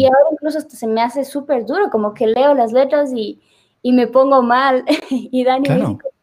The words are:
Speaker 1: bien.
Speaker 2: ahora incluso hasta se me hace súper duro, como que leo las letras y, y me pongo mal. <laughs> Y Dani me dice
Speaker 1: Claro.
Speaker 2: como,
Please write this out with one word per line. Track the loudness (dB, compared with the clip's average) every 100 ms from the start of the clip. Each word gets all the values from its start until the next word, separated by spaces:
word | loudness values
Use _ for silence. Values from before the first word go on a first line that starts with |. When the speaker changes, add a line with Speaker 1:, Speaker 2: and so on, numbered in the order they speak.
Speaker 1:
bien. | 4
Speaker 2:
ahora | 4 2
incluso | 0 -4 -6
hasta | -8 -10
se | -4
me | -2
hace | -2 -4
súper | -6 -8 -4 -4
duro, | -2 -2 -2
como | -2 -4
que | -2 -2
leo | 2 2
las | 2 2
letras | 0 0 0 -2
y, | -4 -8 -10 _ _ _ _
y | 0
me | 2 4
pongo | 2 4 4
mal. | 2 2 2 0 0
<laughs> | -2 -2
Y | -8 -4 -2
Dani | 0 0 0
me | 0
dice | -2
Speaker 1:
Claro. | -4
Speaker 2:
como, | -10 -14